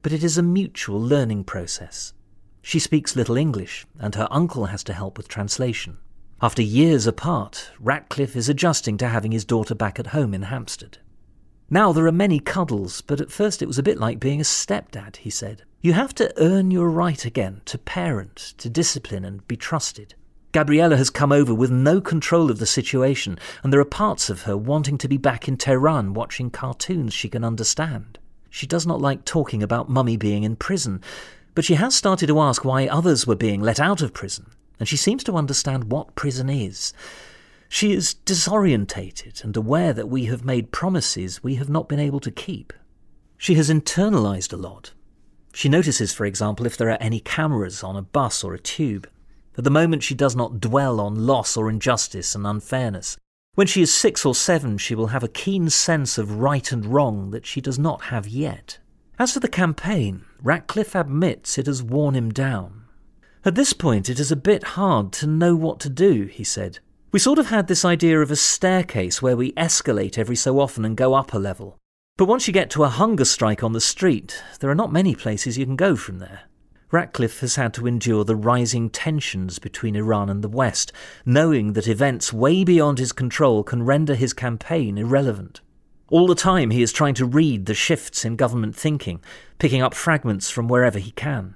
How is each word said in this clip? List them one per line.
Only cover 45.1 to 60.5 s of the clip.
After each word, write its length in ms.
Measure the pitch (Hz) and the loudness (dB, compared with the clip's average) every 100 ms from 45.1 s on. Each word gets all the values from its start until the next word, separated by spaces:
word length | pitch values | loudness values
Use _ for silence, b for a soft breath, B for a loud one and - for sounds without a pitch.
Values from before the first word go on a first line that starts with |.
| _ _ _ _ | _ _ _ _
She 160 | - 139 | -2 2
notices, 440 | 156 151 127 104 | 4 4 0 -2
for 140 | - 104 | -2 -4
example, 400 | 101 107 104 120 | -2 -4 -2 -4
if 100 | - | 0
there 140 | 113 | 0
are 80 | 110 | 0
any 200 | 113 110 | -2 -4
cameras 600 | - - 156 123 95 101 | -4 -2 0 0 -2 -6
on 140 | 95 98 | -8 -8
a 60 | |
bus 400 | 95 143 123 - | -4 -2 0 -2
or 120 | 92 | -6
a 60 | 87 | -8
tube. 480 | - - 143 101 - _ - - _ - | -8 -2 -2 -2 -10 _ -20 -20 _ -2
At 60 | |
the 60 | 120 | 2
moment, 340 | 147 165 156 | 4 4 2
she 100 | - | -2
does 220 | 127 139 123 | 0 0 2
not 240 | 120 113 | -4 -4
dwell 400 | 113 131 139 113 | 0 2 2 0
on 260 | 101 107 117 | -2 -2 2
loss 300 | 131 104 117 | 2 0 -2
or 120 | 107 | -2
injustice 680 | 110 131 117 - 95 - 104 | 0 0 0 -2 -6 -6 -4
and 100 | 101 | -4
unfairness. 720 | 104 - 131 120 95 - - _ _ _ - | -6 -4 -4 -4 -6 -10 -12 _ _ _ 0
When 100 | 196 | 2
she 160 | 196 | 4
is 100 | 160 | 4
six 320 | - 214 - | 4 2 2
or 100 | 143 | 0
seven, 440 | 123 - 165 139 101 | 2 2 2 0 -4
she 160 | - | -4
will 140 | 110 113 | -2 -2
have 160 | 107 | -2
a 40 | 113 | -4
keen 400 | - - 196 165 | -4 -2 0 2
sense 480 | - - 160 131 - | 2 2 0 0 -2
of 220 | 104 107 | -4 0
right 320 | 131 143 - | 0 0 -2
and 160 | 120 104 | -4 0
wrong 440 | 135 135 104 98 | 2 2 -2 -6
that 160 | 110 - | -8 -8
she 140 | 139 | -6
does 180 | 135 127 | -4 -2
not 240 | 156 117 | -2 -2
have 260 | - 120 101 | -6 -6 -6
yet." 500 | 120 151 - - - _ _ _ - | -6 -6 -8 -16 -20 _ _ _ -4
As 140 | 247 | -2
for 80 | 269 | 0
the 80 | - | -2
campaign, 720 | - 180 147 180 202 104 95 - - | 0 0 0 -2 -2 -2 -6 -14 -6
Ratcliffe 520 | 131 | -2